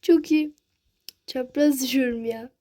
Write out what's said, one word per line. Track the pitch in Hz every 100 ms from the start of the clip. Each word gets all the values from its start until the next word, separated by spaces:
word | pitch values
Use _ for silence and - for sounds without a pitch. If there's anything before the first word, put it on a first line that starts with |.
Çok | - 330 302
iyi. | 311 302 _ _ _ _ _ - _ -
Çapraz | 262 254 285 294 269 262
yürüyorum | 262 247 233
ya. | 226 226 247 _